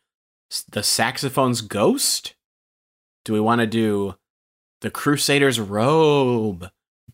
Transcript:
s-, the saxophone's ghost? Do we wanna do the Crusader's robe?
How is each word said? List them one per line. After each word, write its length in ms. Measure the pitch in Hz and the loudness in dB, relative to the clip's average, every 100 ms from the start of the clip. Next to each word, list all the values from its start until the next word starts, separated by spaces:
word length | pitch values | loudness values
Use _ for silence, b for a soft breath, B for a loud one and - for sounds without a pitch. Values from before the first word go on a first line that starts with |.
| _ _ _ _ _ | _ _ _ _ _
s-, 140 | - - | -12 -8
the 140 | 110 | -4
saxophone's 760 | - - 117 127 139 139 127 117 | -2 0 -2 -2 -2 0 0 0
ghost? 720 | 107 101 131 269 - - - - _ _ _ _ _ _ _ _ | -4 2 2 2 0 -4 -8 -18 _ _ _ _ _ _ _ _
Do 80 | - | -4
we 80 | 107 | 0
wanna 280 | 107 117 113 | 2 2 0
do 480 | 113 110 101 98 - _ _ _ _ _ _ | 0 0 0 -4 -8 _ _ _ _ _ _
the 80 | 107 | -10
Crusader's 680 | - 143 143 - 143 139 117 | -4 -2 0 2 2 2 0
robe? 1080 | 98 104 123 160 156 143 127 120 110 90 90 _ _ _ _ | -2 0 2 4 4 2 2 0 -2 -6 -12 _ _ _ _